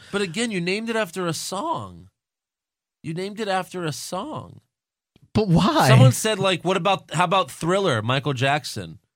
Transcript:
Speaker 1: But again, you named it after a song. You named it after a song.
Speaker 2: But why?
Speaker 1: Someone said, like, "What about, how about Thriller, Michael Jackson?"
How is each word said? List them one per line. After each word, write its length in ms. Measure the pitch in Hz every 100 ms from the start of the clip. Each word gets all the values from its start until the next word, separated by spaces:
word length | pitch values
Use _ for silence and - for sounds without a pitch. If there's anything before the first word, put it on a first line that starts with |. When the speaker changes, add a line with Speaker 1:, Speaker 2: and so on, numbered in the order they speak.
| -
Speaker 1:
But 100 | 196
again, 280 | 196 165 240
you 100 | 190
named 300 | 175 202 226
it 60 | 220
after 300 | 208 190 175
a 60 |
song. 760 | 160 - 185 320 311 98 87 92 _ _ _ _ _ _ _ _ _
You 120 | -
named 240 | 165 196 208
it 100 | 202
after 360 | 185 180 180
a 80 | 165
song. 680 | 127 - 180 294 190 95 - _ _ _ _ _ _ _
Speaker 2:
But 140 | 214 208
why? 380 | 165 190 311 143
Speaker 1:
Someone 240 | 131 123
said, 260 | - 220 208
like, 260 | 190 180
"What 120 | 175 190
about, 320 | 185 190 -
how 120 | 151
about 260 | 180 190 160
Thriller, 500 | - 165 196 190 117
Michael 300 | 113 135 147
Jackson?" 680 | 127 135 147 - 107 85 80 _